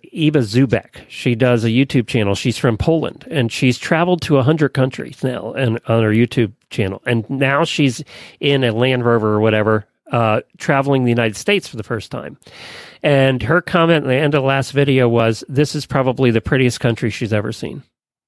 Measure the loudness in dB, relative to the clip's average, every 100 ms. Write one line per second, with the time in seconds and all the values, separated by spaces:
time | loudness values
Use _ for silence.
0 | -6 0 2 2 2 2 2 0 -4 -20
1 | -20 -6 -2 0 2 2 2 2 2 0
2 | 0 0 0 0 -2 0 -2 0 0 0
3 | -2 -10 -6 -2 -2 0 0 0 -2 0
4 | 2 0 2 2 2 2 0 2 -2 -2
5 | -12 -6 -6 -4 -8 -2 -2 -2 0 2
6 | 4 2 2 2 -2 -4 _ -4 -4 -4
7 | -4 -4 -2 -2 0 0 0 0 0 0
8 | -12 -18 -20 -4 0 0 0 0 0 2
9 | 2 2 2 2 2 2 2 0 -2 _
10 | -4 0 0 0 -4 _ -2 0 2 2
11 | 2 2 0 -2 -2 -2 -2 -12 -8 -8
12 | -8 -12 -12 -16 -20 -20 -20 -20 -20 -4
13 | 0 4 2 0 0 0 0 0 2 2
14 | 2 0 2 0 0 -2 -2 0 2 4
15 | 4 4 2 0 -4 -2 -2 -2 -4 -2
16 | 0 2 2 2 0 0 0 0 -2 -2
17 | -4 -4 -2 -2 -4 -8 -10 -12 -18 _
18 | _ _